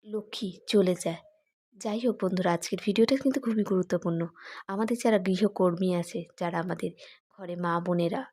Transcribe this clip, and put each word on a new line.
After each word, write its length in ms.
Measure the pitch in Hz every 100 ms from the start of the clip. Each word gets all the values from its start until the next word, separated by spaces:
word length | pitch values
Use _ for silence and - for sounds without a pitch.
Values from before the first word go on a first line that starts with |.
| 214
লক্ষ্মী 400 | 208 202 - 190 - -
চলে 280 | 208 185 175
যায়। 260 | 165 165 _ _ _ _ _ 196
যাই 220 | 220 214
হোক 160 | 240 -
বন্ধুরা, 300 | 185 185 180
আজকের 260 | 170 - 185
ভিডিওটা 320 | - 196 226 269
কিন্তু 240 | 269 269
খুবই 240 | 233 220
গুরুত্বপূর্ণ। 580 | 202 185 180 175 170 165 170 - - - -
আমাদের 300 | 196 226 240
যারা 200 | 240 214
গৃহকর্মী 720 | 185 185 208 202 185 170 185 175
আছে, 240 | 170 180 165 -
যারা 180 | 175 170
আমাদের 320 | 180 170 180 170 - - _
ঘরে 260 | - 185 175
মা 180 | 175 170
বোনেরা 420 | 175 175 170 233 262